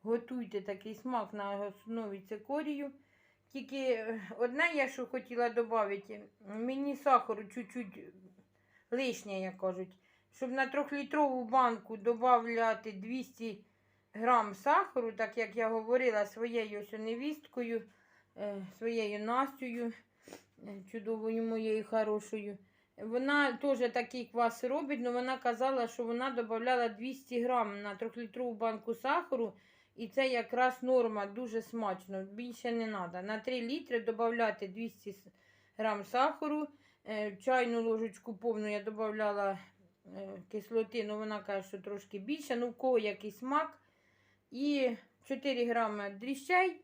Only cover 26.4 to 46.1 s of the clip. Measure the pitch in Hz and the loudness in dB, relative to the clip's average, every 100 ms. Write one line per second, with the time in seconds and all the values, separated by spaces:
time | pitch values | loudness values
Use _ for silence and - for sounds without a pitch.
26.4 | 226 226 240 254 233 202 247 262 - 247 | -2 0 2 4 2 -2 -8 -8 -4 0
27.4 | 240 247 214 202 208 190 226 240 226 240 | 4 4 2 -2 -8 -6 -6 -6 -10 -4
28.4 | 247 214 226 214 214 226 262 320 339 254 | -4 -2 -2 -2 -4 -4 2 2 2 0
29.4 | 226 - _ _ _ - 220 - 262 240 | -2 -4 _ _ _ -12 -4 2 2 2
30.4 | 226 240 254 254 254 254 233 214 202 202 | 0 4 4 4 4 4 4 0 -4 -4
31.4 | 247 226 220 233 208 185 185 196 190 202 | -4 -4 -4 -2 -2 -2 -6 -8 -8 -10
32.4 | 240 233 247 233 220 208 175 180 196 220 | -10 -6 -2 -2 -2 -4 -4 -6 -4 -4
33.4 | 220 254 233 302 - 240 226 220 233 233 | -2 -2 -2 -4 -2 -2 0 2 2 4
34.4 | 226 202 196 190 226 - 208 190 - _ | 2 2 -6 -6 -8 -8 -14 -14 -18 _
35.4 | _ _ _ - 220 208 196 247 285 302 | _ _ _ -2 0 0 0 4 4 4
36.4 | 302 302 294 - _ _ - 214 214 196 | -2 0 -2 -8 _ _ -8 -4 -4 -2
37.4 | - 254 240 233 226 220 226 185 - 190 | 2 4 4 2 2 0 0 -6 -12 -4
38.4 | 233 214 214 208 202 214 220 214 214 202 | -2 0 0 -2 -4 -2 -2 0 0 2
39.4 | 196 190 - _ - _ 190 185 196 196 | 0 -2 -8 _ -20 _ -16 -12 -12 -12
40.4 | 180 214 196 226 220 233 208 214 214 214 | -8 -8 0 0 2 -2 -2 -2 -2 -4
41.4 | 202 196 190 196 190 202 - 208 202 302 | -2 -4 -4 -10 -8 -8 -8 -10 -4 -6
42.4 | 294 240 240 233 262 247 214 202 214 202 | -2 0 0 0 4 4 2 -2 -8 -8
43.4 | 254 294 320 - _ _ _ _ _ _ | 0 0 0 -6 _ _ _ _ _ _
44.4 | _ 240 285 285 254 226 - _ - 269 | _ -2 0 4 2 0 -10 _ -8 -4
45.4 | 285 247 240 233 220 208 202 | 0 0 2 2 0 0 -6